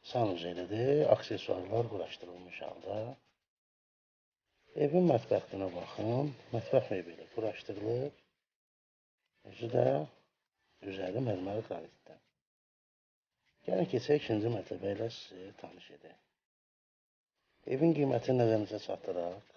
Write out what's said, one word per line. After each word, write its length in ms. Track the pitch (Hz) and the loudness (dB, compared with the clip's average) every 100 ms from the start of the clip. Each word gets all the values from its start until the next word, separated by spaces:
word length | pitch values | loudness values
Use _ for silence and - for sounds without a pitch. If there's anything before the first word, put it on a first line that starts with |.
| - | -2
sanuzelidir, 1040 | 127 110 87 85 87 87 107 131 147 151 | 0 2 0 -4 -6 -4 0 4 4 6
aksesuarlar 760 | 107 - 107 - 92 92 113 117 | 4 4 -6 -2 -4 0 0 0
quraşdırılmış 680 | 104 82 - 87 90 90 - | -4 -8 -10 -14 -16 -16 -12
halda. 380 | - - - 104 113 139 _ _ _ _ _ _ _ _ _ _ _ _ _ _ _ - | -10 -10 -6 -6 -6 -10 _ _ _ _ _ _ _ _ _ _ _ _ _ _ _ -2
Evin 320 | 147 170 180 | 2 6 6
mətbəxinə 580 | 123 - 104 - 95 95 | 4 4 0 0 -6 -4
baxın, 580 | 87 87 - 107 123 147 127 - | -4 -10 -4 0 0 0 -4 -6
mətbəx 420 | 117 113 135 - | -6 2 2 2
mebeli 340 | 98 85 82 - | -4 -6 -14 -10
quraşdırılıb. 920 | - 107 - - 101 107 120 139 - _ _ _ _ _ _ _ _ _ _ _ _ | -4 -4 -6 -10 -6 -2 -2 -2 -8 _ _ _ _ _ _ _ _ _ _ _ _
Özü 260 | 104 98 117 | -20 -10 -2
də 140 | 123 127 139 156 - _ _ _ _ _ _ | 4 4 4 -2 -12 _ _ _ _ _ _
üzəri 400 | 101 95 92 107 | -10 -6 -4 -2
mərmər 340 | 127 92 95 104 | 0 -2 -2 -4
qranitdən. 560 | - - - _ - - _ _ _ _ _ _ _ _ _ _ _ _ _ _ - | -4 -8 -10 _ -20 -20 _ _ _ _ _ _ _ _ _ _ _ _ _ _ -2
Gəlin 200 | 185 170 | 0 2
keçək, 300 | 123 131 147 | 0 2 2
ikinci 320 | - 110 110 | 2 0 0
mərtəbə 400 | 113 - 87 98 | -2 -6 -6 -4
ilə 140 | 101 113 | -4 -6
sizi 380 | - - 92 95 - | -8 -16 -14 -16 -14
tanış 320 | 87 90 - | -18 -18 -20
edək. 300 | - - - _ _ _ _ _ _ _ _ _ _ _ _ _ _ - | -20 -20 -20 _ _ _ _ _ _ _ _ _ _ _ _ _ _ -4
Evin 300 | 131 165 147 | 4 4 6
qiyməti 400 | 139 120 123 127 | 4 2 4 6
nəzərinizə 440 | 113 110 101 104 | 6 6 2 -6
çatdıraq. 640 | - 95 - 90 87 98 - | -6 -6 -4 -2 -4 -6 -16